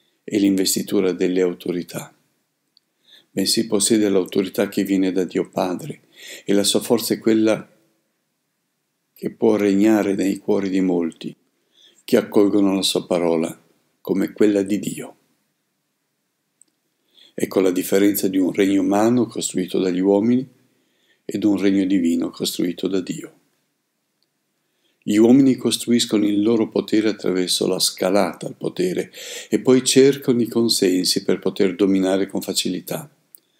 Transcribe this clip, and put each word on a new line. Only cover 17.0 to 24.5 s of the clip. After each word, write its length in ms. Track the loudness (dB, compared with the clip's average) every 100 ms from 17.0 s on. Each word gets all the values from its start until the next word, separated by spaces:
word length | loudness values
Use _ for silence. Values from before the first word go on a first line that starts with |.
| _ _ _
Ecco 240 | -8 -2 0
la 140 | 0
differenza 560 | 0 0 2 2 2 -2
di 100 | 0
un 140 | 0
regno 300 | 2 2 2
umano 440 | 2 2 2 2 0
costruito 540 | -4 -6 -4 -2 -2
dagli 180 | 0 0
uomini 480 | 2 4 2 0 -2 _ _ _ _ _ _ _
ed 180 | -10 -2
un 180 | 0 2
regno 240 | 2 2 2
divino 440 | 2 2 0 -4
costruito 560 | -6 -6 -4 -4 -4 -4
da 140 | -4
Dio. 340 | -4 -10 -12 _ _ _ _ _ _ _ _ _ _ _ _